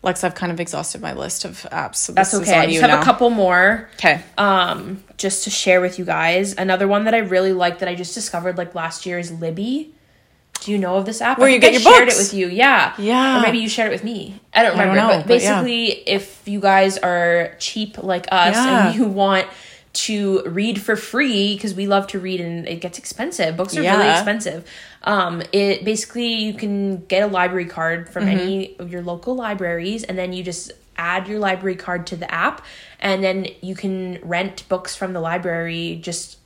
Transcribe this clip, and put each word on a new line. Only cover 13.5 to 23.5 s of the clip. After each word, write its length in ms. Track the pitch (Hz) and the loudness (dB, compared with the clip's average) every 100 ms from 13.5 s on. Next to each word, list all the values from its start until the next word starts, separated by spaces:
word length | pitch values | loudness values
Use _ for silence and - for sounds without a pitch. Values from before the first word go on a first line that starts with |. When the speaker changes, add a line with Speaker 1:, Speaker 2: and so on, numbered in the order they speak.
| 233 | 2
Speaker 2:
you 100 | 220 | -2
shared 200 | 233 220 | -2 -2
it 40 | |
with 120 | - | -2
me. 360 | 214 220 - 196 _ | -6 -8 -10 -16 _
I 80 | - | 2
don't 120 | 226 | 4
Speaker 1:
I 100 | 180 | 4
don't 40 | 196 | 4
Speaker 2:
remember. 100 | 196 226 | 4 4
Speaker 1:
know, 40 | 185 | 2
Speaker 2:
But 60 | 156 | 4
Speaker 1:
but 140 | 240 | 4
yeah. 120 | 202 202 | 4 2
Speaker 2:
basically, 240 | 247 233 233 - - | 0 0 -2 -4 -2
if 340 | 196 196 - | -4 -4 -16
you 160 | - 202 | -8 0
guys 380 | 196 190 190 190 | 4 6 4 2
are 540 | 185 175 175 170 165 - | 0 2 2 2 0 -6
cheap 380 | - 220 214 - | -8 -6 -8 -8
like 240 | 190 175 - | -4 -4 0
us 240 | 185 175 | 4 4
Speaker 1:
Yeah. 340 | 214 262 247 208 | 4 2 4 4
Speaker 2:
and 60 | |
you 100 | 220 | 2
want 420 | 220 196 196 190 185 - - - _ | 0 2 2 2 -2 -12 -20 -20 _
to 500 | - - 208 202 190 | -8 -4 -2 0 0
read 360 | - 170 214 202 | -2 -2 -2 -2
for 140 | - 220 | -2 -4
free, 640 | - 233 285 208 202 202 | -2 -2 0 0 -2 -2
'cause 140 | 220 | -6
we 140 | 185 196 | -6 0
love 200 | 196 196 | 0 0
to 100 | 196 | -8
read 240 | 185 180 | -6 -6
and 260 | 170 170 - | -6 -8 -8
it 120 | 170 | -10
gets 160 | 175 - | -10 -12
expensive. 580 | - - 285 349 165 | -14 -8 -8 -2 -4